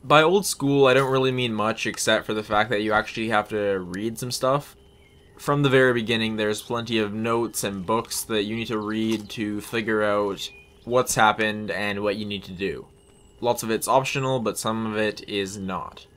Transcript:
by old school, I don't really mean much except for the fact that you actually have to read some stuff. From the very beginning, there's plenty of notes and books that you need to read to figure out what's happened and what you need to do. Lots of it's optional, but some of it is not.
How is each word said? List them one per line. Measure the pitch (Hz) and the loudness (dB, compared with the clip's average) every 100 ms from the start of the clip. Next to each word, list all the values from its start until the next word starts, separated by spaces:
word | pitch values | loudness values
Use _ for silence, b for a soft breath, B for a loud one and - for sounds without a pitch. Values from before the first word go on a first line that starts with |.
by | 131 147 | 6 6
old | 156 196 - | 6 4 0
school, | - 139 139 135 | -2 2 6 6
I | |
don't | 127 135 | 6 4
really | 131 131 | 2 0
mean | 127 123 107 | 0 -2 0
much | 107 113 117 | -2 -2 -4
except | - - 110 - | -4 0 0 0
for | 110 | -6
the | |
fact | 107 107 110 | 0 0 2
that | 107 | 0
you | 107 | 2
actually | 107 107 - 113 | 0 0 -6 0
have | 110 107 | 0 0
to | 107 101 98 | -2 0 -2
read | 90 90 110 113 | -4 -6 -6 -6
some | 123 | -8
stuff. | 120 131 143 - - - _ - - - - | -2 0 0 -2 -20 -20 _ -20 -20 -20 -12
From | - 143 | -2 2
the | 143 | 4
very | 131 131 | 6 6
beginning, | 120 110 113 110 110 | 4 0 0 0 0
there's | 107 107 | -2 -2
plenty | - 117 117 113 | -4 -6 -2 0
of | 107 | 0
notes | 107 113 117 113 - | -2 -2 0 -2 -4
and | 107 98 | -4 -6
books | 90 113 113 - - | -2 -2 -2 -8 -2
that | 110 | -2
you | 101 113 | -2 -4
need | 113 | -4
to | 110 | -4
read | 104 110 110 110 104 | -2 -2 0 -2 -4
to | - 104 104 | -6 -4 -4
figure | 98 117 110 110 | -6 -6 -2 0
out | 107 104 104 92 - - - - | 2 2 0 -4 -10 -12 -20 -18
what's | - 123 123 - | 0 0 2 4
happened | 110 107 107 107 107 | 4 4 0 -2 -6
and | 92 104 101 | -4 -4 -2
what | 104 101 | -2 -2
you | 104 | -4
need | 101 | -8
to | 95 | -8
do. | 90 95 69 - _ _ _ - - | -6 -4 -4 -10 _ _ _ -20 -4
Lots | 120 120 | -2 0
of | 113 | 0
it's | 110 - | -2 4
optional, | 127 131 143 131 131 | 2 2 -2 -2 0
but | 110 95 | -2 -2
some | 117 110 110 | -4 -4 -4
of | 107 | 0
it | 107 104 - | -2 -2 -6
is | 104 95 104 | -4 -4 -6
not. | 95 90 - - - | -6 -6 -8 -14 -20